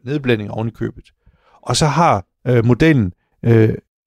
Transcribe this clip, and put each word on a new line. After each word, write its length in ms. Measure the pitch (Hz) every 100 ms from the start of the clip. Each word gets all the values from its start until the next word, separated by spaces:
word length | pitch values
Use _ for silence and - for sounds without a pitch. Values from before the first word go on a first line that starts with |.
nedblanding 460 | 120 147 135 113 104
oven 180 | - 113
i 20 |
købet. 340 | - 113 - - _ _ _ _ _
Og 140 | - 123
så 100 | 156
har, 380 | 143 165 107 - _ 131
øh, 180 | 123
modellen, 480 | 113 123 160 143 95 - _ _
øh, 320 | - 113 110 - - _